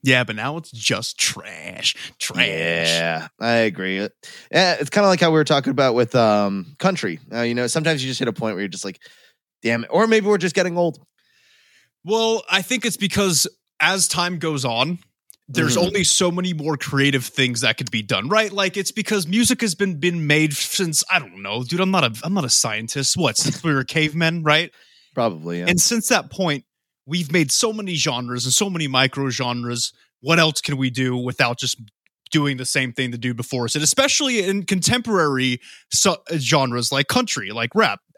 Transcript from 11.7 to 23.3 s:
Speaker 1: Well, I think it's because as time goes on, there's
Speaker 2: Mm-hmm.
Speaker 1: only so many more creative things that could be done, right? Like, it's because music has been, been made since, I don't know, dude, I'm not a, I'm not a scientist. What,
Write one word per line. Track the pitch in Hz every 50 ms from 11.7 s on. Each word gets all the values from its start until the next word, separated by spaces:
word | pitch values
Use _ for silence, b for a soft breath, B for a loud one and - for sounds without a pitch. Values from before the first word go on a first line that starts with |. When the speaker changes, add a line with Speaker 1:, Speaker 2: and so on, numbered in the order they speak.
| b b b b b _ _
Speaker 1:
Well, | 165 208 226 226 226 226 220 - -
I | 180 190 180
think | - 254 240 -
it's | 233 175
because | - 202 190 - 196 202 190 170 139 - - _ _ _ _ _ _
as | 151 165 190 190 170
time | - - 175 175 175 180 165
goes | 143 160 156 139 127
on, | 127 117 117 127 156 175 175 _ _ _ _ _ _ - _ _ -
there's | 135 - 160 120 120
Speaker 2:
Mm-hmm. | - 175
Speaker 1:
only | 185 202 202 175
so | - - - 185 175
many | 170 180 180 185 180
more | 151 143 156 156
creative | 139 - - - 139 139 143 139 131 120
things | - - - 135 127 123 113 120
that | 117 113
could | - 131 113
be | - 110 107
done, | 98 - 95 104 139
right? | 202 214 220 208 190
Like, | 196 196 190 202
it's | 202 190 - -
because | - 208 - 220 202 175 151
music | 185 226 240 - 254 -
has | - 220 165
been, | - 202 190 180 147
been | 139 180 170 170 156
made | 147 147 151 156 156 143
since, | - - - - - 196 165 151 - - -
I | 185 180
don't | 143 98 87 95 98
know, | 98 104 117 123
dude, | 123 165 175
I'm | 190 185 190
not | 185 147
a, | 117 110 107 -
I'm | 160 196
not | 196 151
a | 120
scientist. | - - - 117 107 107 113 113 - 139 135 - -
What, | - 175 131